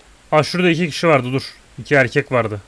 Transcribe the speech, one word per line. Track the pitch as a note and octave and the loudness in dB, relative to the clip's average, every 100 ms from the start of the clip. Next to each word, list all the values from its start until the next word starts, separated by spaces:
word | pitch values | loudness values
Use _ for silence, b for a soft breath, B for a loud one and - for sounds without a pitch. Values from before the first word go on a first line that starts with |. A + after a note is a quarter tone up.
| - - - | -20 -20 0
Aa, | D#3 | 0
şurada | C#3+ F3 F3+ | 2 0 0
iki | E3 F3 | 0 -2
kişi | - E3+ | -2 2
vardı, | C#3+ B2 | 2 0
dur. | C3 - - - - | -6 -6 -16 -20 -20
İki | - C#3+ | 0 2
erkek | A#2+ D3 - | 2 0 0
vardı | B2 A2 G#2 | -2 -2 -6